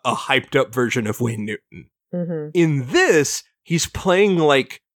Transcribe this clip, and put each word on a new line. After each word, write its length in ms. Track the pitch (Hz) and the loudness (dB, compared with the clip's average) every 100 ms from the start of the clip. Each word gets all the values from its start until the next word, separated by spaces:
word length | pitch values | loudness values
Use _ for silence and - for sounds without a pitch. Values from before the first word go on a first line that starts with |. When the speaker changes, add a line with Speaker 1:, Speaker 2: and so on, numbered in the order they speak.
| 123 | -4
Speaker 1:
a 80 | 110 | -2
hyped 400 | - 135 - 139 | 0 0 2 0
up 140 | 123 | 0
version 320 | 127 120 127 107 | 0 -2 -2 -4
of 140 | 104 | -4
Wayne 240 | 120 110 107 | -4 -4 -6
Newton. 440 | 107 _ - - _ _ | -10 _ -20 -20 _ _
Speaker 2:
Mm-hmm. 360 | 175 170 165 151 170 | -8 -6 -8 -4 0
Speaker 1:
In 320 | 160 143 123 | 2 2 0
this, 560 | 339 370 165 139 - - _ | 2 4 4 2 -4 -12 _
he's 240 | - 165 - | -4 -4 -4
playing, 520 | - 190 180 202 175 | -4 0 2 2 4
like, 420 | 151 139 - - _ | 4 2 0 -8 _